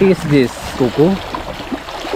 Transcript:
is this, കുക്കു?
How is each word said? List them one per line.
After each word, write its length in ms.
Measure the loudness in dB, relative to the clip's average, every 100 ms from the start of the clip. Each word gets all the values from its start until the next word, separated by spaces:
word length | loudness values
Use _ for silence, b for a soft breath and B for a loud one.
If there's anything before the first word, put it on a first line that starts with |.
| 4
is 100 | 4 4
this, 200 | 4 4 0 -8 -2
കുക്കു? 300 | 0 4 2 2 -4 -10 -10 -12 -8 -10 -8 -10 -8